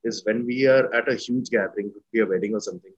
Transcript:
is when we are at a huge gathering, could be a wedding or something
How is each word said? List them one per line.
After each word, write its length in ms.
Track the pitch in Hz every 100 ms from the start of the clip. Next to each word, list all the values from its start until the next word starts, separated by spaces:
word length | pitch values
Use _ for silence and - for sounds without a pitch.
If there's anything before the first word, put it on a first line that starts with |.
is 180 | 117 107 107
when 180 | 113
we 220 | 120 123 131
are 260 | 131 -
at 160 | 117 117
a 40 |
huge 340 | 123 - 123 120
gathering, 420 | 113 95 - 101
could 100 | - _
be 80 | 113
a 60 | 101
wedding 280 | 92 101
or 60 | 107
something 320 | 101 90 95